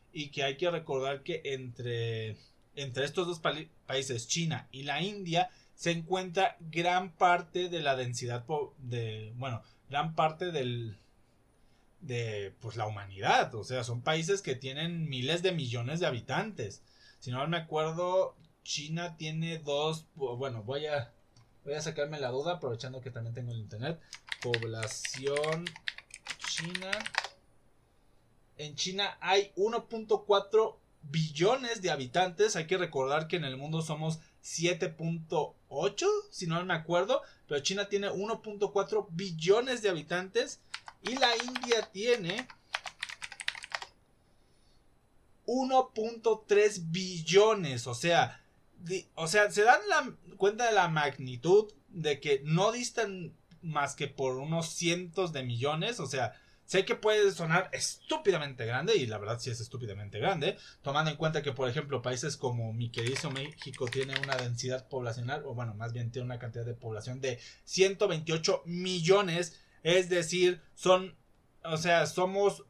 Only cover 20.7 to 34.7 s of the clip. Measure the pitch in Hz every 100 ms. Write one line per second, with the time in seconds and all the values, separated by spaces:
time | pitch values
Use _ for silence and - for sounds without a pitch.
20.7 | 143 151 143 120 - _ - _ _ 143
21.7 | 151 156 151 147 151 127 127 160 170 131
22.7 | 117 127 131 123 120 117 123 120 117 107
23.7 | 110 143 165 - - - - 123 117 113
24.7 | 113 107 - - 127 139 143 156 165 175
25.7 | - - - - - - - - - 165
26.7 | 180 190 208 220 - - - _ _ _
27.7 | _ _ _ _ _ _ _ _ - 147
28.7 | - 185 190 196 - 175 196 202 - 214
29.7 | 233 - 226 220 208 - 196 196 220 220
30.7 | - _ _ 143 160 156 139 190 269 240
31.7 | 220 180 143 127 170 185 180 214 180 160
32.7 | 185 175 135 135 151 160 175 135 131 147
33.7 | 160 160 151 160 160 - _ - - 170